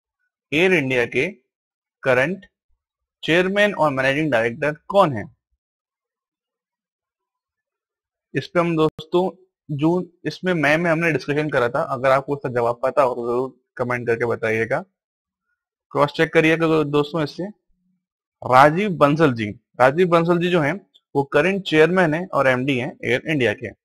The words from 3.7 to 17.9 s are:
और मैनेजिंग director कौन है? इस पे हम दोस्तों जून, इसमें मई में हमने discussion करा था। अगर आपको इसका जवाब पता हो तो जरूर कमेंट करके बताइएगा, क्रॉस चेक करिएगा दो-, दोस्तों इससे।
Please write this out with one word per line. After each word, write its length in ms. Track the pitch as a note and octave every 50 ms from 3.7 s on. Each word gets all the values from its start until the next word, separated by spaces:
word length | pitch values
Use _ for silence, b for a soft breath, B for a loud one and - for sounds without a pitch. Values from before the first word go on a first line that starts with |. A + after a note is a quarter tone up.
| F#3+
और 180 | - D3+ D3+
मैनेजिंग 400 | C3 C3 C3 C3+ C3+ D3 D#3+ D3+
director 420 | B2 A2+ A#2 A#2+ A#2 D#3 C#3+ D3+ D3 - _ -
कौन 260 | F#3 G3+ F#3 D3+ B2+
है? 100 | G#2 F#2+ - - _ _ _ _ _ _ _ _ _ _ _ _ _ _ _ _ _ _ _ _ _ _ _ _ _ _ _ _ _ _ _ _ _ _ _ _ _ _ _ _ _ _ _ _ _ _ _ _ _ _ _ _ _ _ _ _ _ _ _ -
इस 140 | C#3+ - -
पे 120 | - F3+
हम 160 | E3+ E3+ E3 D#3
दोस्तों 520 | D#3 D#3 - - - - - F3+ F#3 F#3 - - _ _ _ _ _ - D3 C3+
जून, 320 | D3+ E3 F3 F#3 F3+ - _ _ -
इसमें 280 | D3+ - - - F#3 F3+
मई 240 | D#3+ C#3 C#3+ D3+ E3
में 140 | F3+ E3+
हमने 200 | D#3 D#3+ E3+ E3+
discussion 380 | D3+ B2+ - C#3+ C#3+ D3+ D3+ D3+
करा 200 | C#3+ C3 A#2+ A#2+
था। 120 | B2 C#3+
अगर 300 | E3 C#3 C#3 A#2+ C3 C3+
आपको 240 | C3 C#3 C#3 - C#3+
इसका 140 | C#3 - C#3
जवाब 300 | A#2 B2 A#2+ A#2 A#2+ - -
पता 180 | C3 B2+ D3
हो 140 | C#3 B2 B2
तो 120 | B2 A#2 A#2+
जरूर 340 | A#2+ B2 C3+ B2+ - _ _ _ - -
कमेंट 300 | B2+ B2 B2 B2 A#2 A#2
करके 180 | A2+ A2+ A#2+
बताइएगा, 540 | A#2 A#2 A2+ A2+ A2 A2 A2+ A2+ A#2 C3+ D#3+ G3 - _ _ _ _ _ _ _ _ _ _ _ _ _ _ _ _ _ _ _ _
क्रॉस 200 | - C#3 C#3+ C#3+
चेक 220 | - - E3 D#3+ -
करिएगा 340 | E3 D#3 D#3+ E3 E3 E3 D#3+
दो-, 180 | D#3+ D#3 D3
दोस्तों 380 | C#3+ D3 D3 D3 D3 E3 E3 D3+
इससे। 200 | C#3+ - - F3 G#3 - _ _ _ _ _ _ _